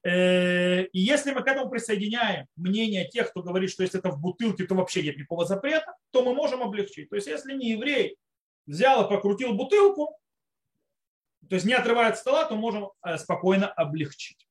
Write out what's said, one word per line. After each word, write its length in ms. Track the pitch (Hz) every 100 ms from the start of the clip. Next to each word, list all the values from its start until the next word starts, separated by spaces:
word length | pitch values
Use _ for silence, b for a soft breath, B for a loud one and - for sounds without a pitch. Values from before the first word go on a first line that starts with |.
Э, 800 | 180 180 180 180 180 180 180 180
и 140 | 185 185
если 340 | 196 277 285
мы 100 | 262
к 40 | 262
этому 220 | 277 254
присоединяем 760 | 233 - 202 208 240 214 170 - -
мнение 520 | 180 208 220 190 170
тех, 220 | 233 226
кто 120 | 185
говорит, 280 | 175 185 185
что 120 | -
если 180 | 185 185
это 100 | 180
в 80 | 143
бутылке, 460 | 175 - 226 180
то 100 | 180
вообще 280 | 185 180 185
нет 140 | 151 143
никакого 280 | 139 170
запрета, 500 | 170 294 277 320 320 - _
то 120 | 262
мы 120 | 247
можем 280 | 262 285 247
облегчить. 480 | 220 202 196 - 147
То 60 | 208
есть, 120 | 202
если 240 | 294 269
не 200 | 269 233
еврей 440 | 220 277 269 190 - _ _ _ _ -
взял 380 | 151 262 247
и 40 | -
покрутил 440 | 196 202 202 254
бутылку, 640 | 202 269 415 403 392 - - _ _ _ _ _ _ _ _ _ _ _ _ -
то 60 |
есть 120 | 185 185
не 80 |
отрывая 360 | 254 240 233 226
от 80 | -
стола, 260 | 254 302
то 120 | 311 214
можем, 340 | 233 208 196 _
э, 140 | 180 160
спокойно 500 | - 170 180 190 202
облегчить. 800 | - 156 156 143 - - _ _